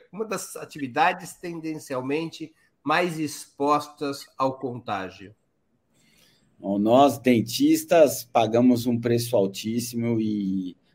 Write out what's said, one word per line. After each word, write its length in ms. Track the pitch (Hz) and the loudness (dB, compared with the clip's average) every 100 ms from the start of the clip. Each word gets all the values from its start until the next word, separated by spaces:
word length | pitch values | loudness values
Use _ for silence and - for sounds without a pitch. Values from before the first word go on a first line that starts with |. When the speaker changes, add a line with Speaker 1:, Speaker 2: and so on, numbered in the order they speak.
| _ | _
Speaker 1:
uma 120 | 185 | -10
das 320 | 214 190 - - | -8 -8 -10 -14
atividades 760 | 160 156 131 135 175 185 170 | -14 -10 -6 0 0 0 -8
tendencialmente 1160 | - 175 165 160 156 - 127 131 151 165 - 156 _ _ _ | -14 -12 -10 -10 -10 -8 -6 -4 -4 -6 -10 -16 _ _ _
mais 380 | 143 165 180 160 | -2 0 0 -4
expostas 1040 | 147 - - - 143 147 143 - 143 135 - - | -6 -8 -14 -2 0 0 -2 -8 -8 -8 -10 -4
ao 220 | 135 127 | -4 -4
contágio? 720 | 131 120 113 98 92 - 95 - _ _ _ _ _ _ _ _ _ _ _ _ | -8 -8 -6 -6 -8 -14 -20 -20 _ _ _ _ _ _ _ _ _ _ _ _
Speaker 2:
Bom, 200 | 98 101 | -4 0
nós, 400 | 107 127 143 120 | 4 6 6 4
dentistas, 1080 | 127 117 - - 147 156 - 170 139 - | 2 2 2 0 2 2 4 6 6 4
pagamos 600 | - 120 110 117 127 117 | -2 0 2 4 4 4
um 160 | 123 117 | 0 0
preço 340 | 120 117 - | 2 0 2
altíssimo, 880 | 117 95 - 107 117 117 120 117 110 | 2 0 -2 -6 -4 -6 -4 -2 0
e, 560 | 107 104 98 95 90 - _ | -2 -2 -2 -4 -6 -12 _